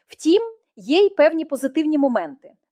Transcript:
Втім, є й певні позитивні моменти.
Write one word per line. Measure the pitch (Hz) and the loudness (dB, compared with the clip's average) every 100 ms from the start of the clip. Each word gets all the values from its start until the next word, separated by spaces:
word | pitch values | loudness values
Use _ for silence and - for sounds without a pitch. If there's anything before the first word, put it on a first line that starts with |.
| _ | _
Втім, | - 302 403 453 453 _ - | -6 0 0 0 -10 _ -14
є | 190 339 | -2 2
й | 403 | 2
певні | 392 302 320 | 2 2 0
позитивні | 311 269 269 294 311 302 | -6 -6 -4 -4 -2 0
моменти. | 277 226 160 135 - _ _ | 0 -2 -6 -12 -20 _ _